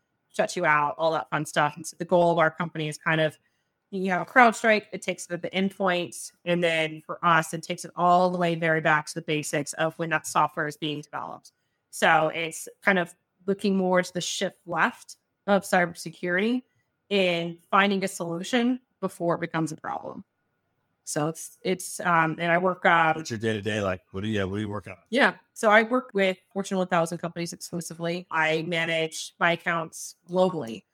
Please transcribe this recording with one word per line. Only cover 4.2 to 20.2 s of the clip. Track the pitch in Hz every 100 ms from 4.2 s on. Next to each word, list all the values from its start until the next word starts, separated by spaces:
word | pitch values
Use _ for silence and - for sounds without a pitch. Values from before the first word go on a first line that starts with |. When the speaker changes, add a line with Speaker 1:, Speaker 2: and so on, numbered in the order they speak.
Speaker 1:
a | -
CrowdStrike, | 262 233 214 226 208 -
it | 190
takes | - 180
it | -
at | 170
the | 170
endpoint. | 185 196 - 190 175 170 - - _
And | 175 175
then | 165 160 156 156 -
for | -
us, | 170 160 165
it | 165
takes | - 175 165
it | 160
all | 175 175 180
the | 180
way | 170 165
very | 170 160
back | 160 151 -
to |
the | 165
basics | 160 151 - 151 143
of | - 160 -
when | 165
that | 156 -
software | 175 151 170 151
is | -
being | 156 147
developed. | - 139 82 - - _ _ _ _
So | - 190 160 156
it's | 165 160 - - -
kind | 202 185
of | 170 - _ _ 196
looking | 196 202 190
more | 185 180
to | 175
the | 180
shift | - - 190 - 175
left | 160 220 - - - _ _ -
of | 196
cybersecurity | - 185 175 - 165 - 180 180 220 254 - _ _ _ -
and | 202 180 170 170 165 -
finding | 196 202 196
a | 190
solution | - 170 165 190 247 240 247 _ -
before | 190 - 170 165
it |
becomes | 170 165 151
a | 160
problem. | - - - -